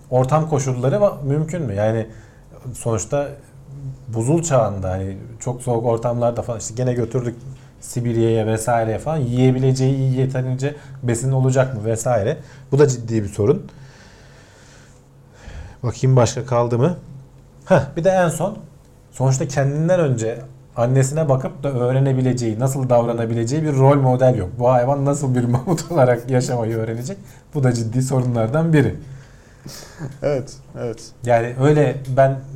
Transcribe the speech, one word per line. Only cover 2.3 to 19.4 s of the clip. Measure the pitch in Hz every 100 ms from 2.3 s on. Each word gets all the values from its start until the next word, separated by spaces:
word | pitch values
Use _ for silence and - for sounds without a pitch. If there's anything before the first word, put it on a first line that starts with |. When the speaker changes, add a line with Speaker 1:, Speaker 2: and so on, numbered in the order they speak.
| - - - 127
Speaker 1:
sonuçta | 113 123 113 - 143 143 135 - - - - 139 131 -
buzul | 113 113 165
çağında, | 160 131 107 98 92
hani | 95 95 95 113 113
çok | - 123
soğuk | - 117 120
ortamlarda | 113 120 120 120 117
falan, | 101 113
işte | -
gene | 113 127
götürdük | 123 117 131 120 113 - - - -
Sibirya'ya | - 120 120 113 113 113 110
vesaireye | 110 123 117 113 104
falan, | 147 160
yiyebileceği | 123 123 131 127 131 131 131 135 131 127
yeterince | 131 131 127 131 139 - - -
besin | 123 113 135
olacak | 131 131 131 127
mı | 107
vesaire. | 107 110 127 117 104 156 - - -
Bu | 139
da | 143
ciddi | 123 110 113
bir | 101
sorun. | - 104 190 - - - - - - - - - - - - - - - - - - - - - -
Bakayım | 120 - 131 127
başka | 113 - -
kaldı | 120 120 120
mı? | 151 175 - - - - - - -
Heh, | 180 - -
bir |
de | 175
en | 185 175
son, | - 180 214 - - - - -
sonuçta | - 131 131